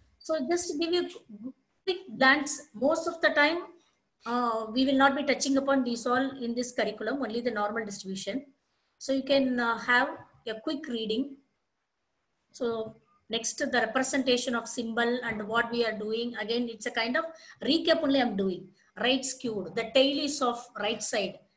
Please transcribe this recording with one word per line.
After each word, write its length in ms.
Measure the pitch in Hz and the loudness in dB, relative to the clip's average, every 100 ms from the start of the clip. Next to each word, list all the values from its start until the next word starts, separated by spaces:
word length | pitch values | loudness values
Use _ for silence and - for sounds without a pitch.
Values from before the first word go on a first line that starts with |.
| _ _ | _ _
So 260 | - 320 254 | -4 -2 0
just 220 | 349 - | 0 0
to 80 | 294 | -2
give 140 | 330 | 0
you 140 | 349 277 | 0 -2
a 440 | - - 202 247 - _ _ | -6 -18 -14 -14 -14 _ _
quick 320 | 381 370 381 214 | -4 -4 -4 4
glance, 460 | 262 294 277 - - | 4 4 2 -4 -6
most 340 | 214 277 330 339 | 0 2 2 -2
of 120 | 330 | 0
the 100 | 302 | 2
time, 320 | 302 302 339 392 - _ _ _ _ | 4 4 2 -6 -16 _ _ _ _
uh, 420 | 233 240 240 220 214 | -4 -2 0 -2 -2
we 160 | 240 269 | 2 4
will 120 | 269 | 6
not 180 | 269 277 | 6 4
be 80 | |
touching 320 | 285 - 277 269 | 0 0 2 2
upon 260 | 269 269 | 2 2
these 240 | 240 226 247 | 2 -2 0
all 240 | 254 269 - | 2 0 -4
in 140 | 233 | -6
this 160 | 233 247 | -4 -2
curriculum, 540 | - 208 208 220 277 | -2 -2 -2 -4 -4
only 160 | 220 233 | -4 -4
the 100 | 240 | -2
normal 340 | 208 208 226 | -2 -2 -2
distribution. 640 | 208 196 190 190 196 262 - _ _ _ _ - | -6 -8 -8 -8 -6 -6 -8 _ _ _ _ -10
So 140 | - | -4
you 120 | 269 | -2
can, 340 | 269 277 254 247 | 2 2 4 2
uh, 200 | 233 226 | 0 0
have 320 | - 247 285 - - _ 226 | 2 4 2 -2 -16 _ -10
a 120 | 220 | -6
quick 280 | 320 294 285 | -4 -6 -6
reading. 480 | 233 214 226 277 - _ _ _ _ _ _ _ _ _ _ _ | -6 -2 -2 -4 -8 _ _ _ _ _ _ _ _ _ _ _
So 440 | - 240 226 220 - _ _ - | -6 -4 -4 -6 -12 _ _ -8
next, 300 | 226 - - | -4 -4 -4
the 220 | 277 240 | -2 0
representation 760 | 220 262 262 285 262 240 254 | 0 0 0 0 2 2 0
of 120 | 233 226 | -2 -4
symbol 540 | - 226 226 233 247 | -6 -4 0 0 0
and 240 | 233 214 208 | -4 -6 -2
what 240 | 233 233 | -2 0
we 140 | 240 | 0
are 80 | 226 | 0
doing. 420 | 214 214 226 240 226 | -2 -4 -4 -4 -6
Again, 340 | 214 240 240 | -4 -2 -4
it's 160 | 220 240 | -6 -6
a 40 | |
kind 280 | 240 233 302 | -2 0 0
of 80 | 330 - - - | -2 -8 -20 -4
recap 400 | 240 330 - 320 | 2 4 4 4
only 200 | 285 269 | 4 4
I'm 120 | 233 | 4
doing. 320 | 196 190 170 - _ _ - | 2 0 -2 -8 _ _ -2
Right 240 | 240 262 | 2 2
skewed, 540 | - - 240 208 165 226 | 0 -2 -4 -4 -4 -4
the 140 | 220 | 2
tail 240 | 262 269 285 | 4 6 4
is 160 | 285 - | -2 0
of 260 | 247 240 - 202 | 0 -2 -6 -4
right 220 | 208 214 | -4 -2
side, 360 | - 226 190 - _ | 0 0 -2 -6 _